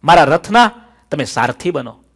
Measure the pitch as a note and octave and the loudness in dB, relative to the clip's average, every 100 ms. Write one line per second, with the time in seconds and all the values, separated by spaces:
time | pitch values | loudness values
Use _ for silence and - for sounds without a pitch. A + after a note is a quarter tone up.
0 | - F3 C#3 E3 - A3 A3+ - _ _ | 4 4 4 0 0 0 0 -2 _ _
1 | _ D3+ B2 - A#2+ B2 F3+ D3+ B2 G#2+ | _ -8 -6 -4 -4 -4 -6 -8 -10 -18
2 | _ | _